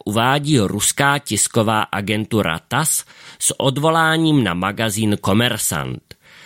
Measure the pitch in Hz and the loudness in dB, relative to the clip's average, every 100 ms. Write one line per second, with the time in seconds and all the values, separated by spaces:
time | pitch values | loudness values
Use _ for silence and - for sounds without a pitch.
0 | - 107 123 143 143 139 95 104 - - | -4 0 2 2 2 2 2 0 -2 0
1 | 143 143 - 104 - 117 110 110 - 98 | 0 0 -2 -2 0 0 2 0 -2 -4
2 | 101 107 104 107 85 82 - 120 156 - | -2 -4 0 0 0 -2 -4 -2 -2 -4
3 | - - - - - - 135 135 160 165 | -6 -18 -20 -6 -4 0 -2 0 2 2
4 | 160 160 160 147 101 87 95 104 113 104 | 2 2 2 2 2 0 -2 -2 -2 0
5 | 107 101 - 104 120 107 - 80 65 62 | 0 0 2 2 2 0 -4 -4 -6 -8
6 | - - _ - | -14 -20 _ -20